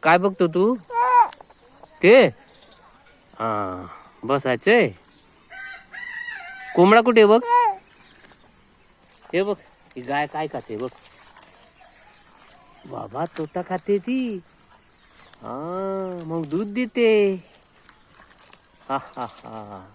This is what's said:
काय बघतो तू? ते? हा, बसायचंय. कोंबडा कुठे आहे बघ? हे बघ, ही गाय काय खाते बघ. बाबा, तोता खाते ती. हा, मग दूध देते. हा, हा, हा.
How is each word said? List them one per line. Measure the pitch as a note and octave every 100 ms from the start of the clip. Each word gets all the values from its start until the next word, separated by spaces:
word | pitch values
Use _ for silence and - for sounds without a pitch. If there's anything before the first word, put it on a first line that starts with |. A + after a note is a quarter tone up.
काय | D#3+ F3
बघतो | G3 F#3+ F3
तू? | E3+ G3+ B3 - A#4 B4 B4 A#4+ - - - - - - -
ते? | F3 B3 F#3+ - - - - - - - _ - _ -
हा, | A2 G#2+ G2 F2+ F#2 - - _
बसायचंय. | - C#3 C3 A#2+ - A#3 D#3 F#2+ _ - - _ _ F#5 G5 F#5+ F#5 F#5+ A#5+ A#5 A#5+ A#5+ F5 - - -
कोंबडा | F3+ A3
कुठे | A#3 A3+
आहे | G#3
बघ? | A3 A#4 A#4+ A#4 G4 _ _ - - - - _ _ _ _ _ _ - - -
हे | F3
बघ, | G3 G3 - _ _ -
ही |
गाय | B2 C#3 C#3+
काय | D3+ D#3
खाते | C#3+ - G#2+
बघ. | B2 - - - - - - - - - - - - - - - - - - - -
बाबा, | - - A#2 E3 -
तोता | D#3 F3+
खाते | F3+ F#3 - G3+
ती. | F#3 C4 B3 G3 E3+ _ _ - _ _ - - - -
हा, | A2 B2 D#3+ F3+ G3 F#3+ F#3+ F3+ D#3+
मग | E3 D#3
दूध | D#3+ G#3
देते. | G#3 B3 - A#3 G#3+ G3+ F#3+ - - - _ - - _ - - - - - _ _ -
हा, | C3+
हा, | - - A#2+
हा. | - A#2 A2 G#2 G2 G2